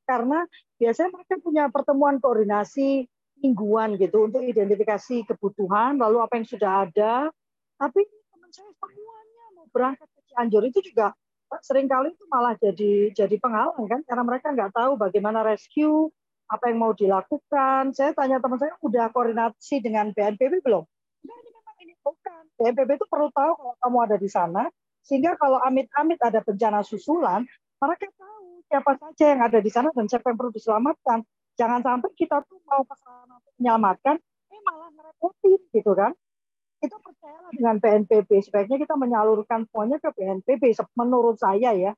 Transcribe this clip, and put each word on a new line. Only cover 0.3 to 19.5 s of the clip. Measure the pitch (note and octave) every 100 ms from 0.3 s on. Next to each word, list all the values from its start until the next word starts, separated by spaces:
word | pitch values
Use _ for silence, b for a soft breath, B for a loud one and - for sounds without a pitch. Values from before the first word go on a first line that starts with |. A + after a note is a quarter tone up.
| D#4 F4 b _ _
biasanya | A#3 A#3 F4+
mereka | F4+ - F#4
punya | E4+ D4+ C#4+
pertemuan | C#4+ C#4 C#4 C#4+ C#4
koordinasi | C4 A3 G3+ G#3 G#3 C#4 C4+ C#4 B3 _ _ _
mingguan | C#4 G#3 G#3 A3 A3 G3
gitu | F#3 G#3+ A3
untuk | B3+ B3+
identifikasi | A3 G3+ G3+ G#3+ G#3 - B3 G#3+
kebutuhan, | - G3+ G3+ F#3 G3+ A#3+ C#4+
lalu | A3+ A#3
apa | A3+ A#3+
yang | A3+
sudah | A3 G3+ F#3+ F#3+
ada. | G#3 G#3+ A#3+ D#4 _ _ _ _ _
Tapi | C#4 F#4+ G#4
teman | G#4+ _ F4 F4+
saya | F4+ G#4
semuanya | _ G4 G4+ G#4+ A4 A4 A4+ A4+ F4+
mau | D#4+
berangkat | A#3+ B3+ C#4 D#4
ke | _ _
Cianjur | - A#3 G#3 A#3+
itu | G4 F#4
juga | A#3 G3+ - _ _ _
seringkali | D#4 - C4+ C4+ C4 C#4+
itu | F4+ G4
malah | C4+ A#3+ A3
jadi, | G#3 F#3 G#3 G3+ G#3 G#3+
jadi | G3 G3+
penghalang | B3+ A3 C4 D#4 G#3
kan, | B3 D4+
karena | A#3+ A#3+
mereka | B3+ D4+
nggak | C4+ G3 A3+
tahu | B3+
bagaimana | C4+ G3 G3 G#3 A3
rescue, | A3 G#3 - - D4+ D4+ D#4 _ _ _ _
apa | G#3+ A#3+
yang | A3+ A3+
mau |
dilakukan. | A3 G3 F#3+ F#3 D4 _ C#4+ C4+ C4+ C4+ C4+
Saya | C#4
tanya | D#4 C4+ C4
teman | C4 B3
saya, | D4 F4
"Udah | D4 A#3+ A3+
koordinasi | B3 A#3 A3 A3+